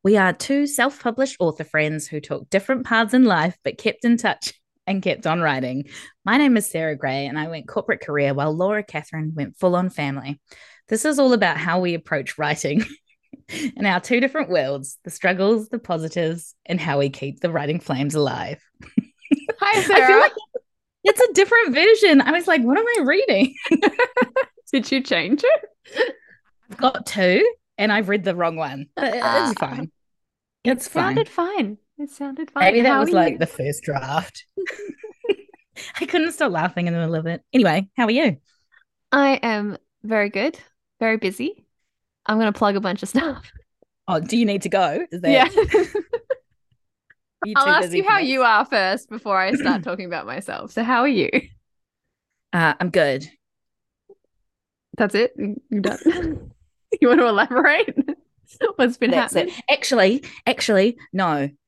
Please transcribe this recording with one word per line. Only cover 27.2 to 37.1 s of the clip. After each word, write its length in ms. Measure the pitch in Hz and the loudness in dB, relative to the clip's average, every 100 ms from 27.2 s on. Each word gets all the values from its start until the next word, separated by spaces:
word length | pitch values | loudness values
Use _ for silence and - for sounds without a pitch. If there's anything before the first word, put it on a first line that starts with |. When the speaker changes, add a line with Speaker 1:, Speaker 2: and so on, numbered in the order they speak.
| 185 190 440 466 _ - | 2 4 2 0 _ -4
Speaker 1:
and 120 | 214 | 0
I've 160 | 208 190 | 0 0
read 160 | 202 | -2
the 120 | 180 175 | -2 -2
wrong 200 | 170 160 | -2 -2
one, 300 | 147 139 - - | -8 -8 -12 -6
but 100 | 277 | -4
it, 100 | 233 | -2
it's 80 | |
Speaker 2:
Ah. 300 | - - 233 214 | 0 0 0 -2
Speaker 1:
fine. 340 | 135 127 160 _ _ _ _ _ _ _ | -6 -6 -12 _ _ _ _ _ _ _
Speaker 2:
It 60 | 240 | -2
Speaker 1:
It's 160 | 254 - | -2 -2
fine. 280 | - 370 427 | -2 0 0
Speaker 2:
sounded 120 | 440 | -2
fine. 500 | - 339 403 208 214 _ - | -4 -4 -2 -4 -6 _ -14
It 140 | 285 | -14
sounded 400 | - 277 269 311 | -10 -12 -10 -8
fine. 120 | - 185 | 2 4
Speaker 1:
Maybe 160 | 233 | 6
that 80 | 254 | 4
Speaker 2:
How 100 | 269 | 4
Speaker 1:
was, 100 | 320 | 4
Speaker 2:
are 40 | |
Speaker 1:
like, 200 | 349 226 | 4 2
Speaker 2:
you? 40 | - | 0
Speaker 1:
the 80 | 160 | -6
first 340 | - 139 143 | -4 -6 -6
draft. 640 | - 139 131 156 - - - - | -6 -6 -4 -4 -6 -18 -16 -10
<laughs> 1400 | 370 - 415 - 427 - 480 - 403 _ _ - - - | -10 -10 -16 -16 -20 -10 -6 -6 -8 _ _ -20 -16 -10
I 60 | 339 | -4
couldn't 280 | 359 320 | -2 -2
stop 180 | - 285 | -2 -2
laughing 340 | 170 175 180 175 | 0 -2 -2 -2
in 80 | |
the 60 | 170 | -2
middle 160 | 160 | -2